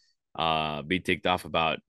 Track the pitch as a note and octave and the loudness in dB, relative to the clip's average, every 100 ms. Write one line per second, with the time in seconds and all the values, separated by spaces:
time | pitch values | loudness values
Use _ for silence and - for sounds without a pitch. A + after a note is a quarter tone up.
0 | _ _ _ - D#2+ D#2+ D#2 D2+ C#2+ F2+ | _ _ _ -2 0 2 0 -4 -2 -2
1 | - F2 F#2 F2+ E2 E2 D#2+ C#2+ | 0 0 2 0 0 0 0 0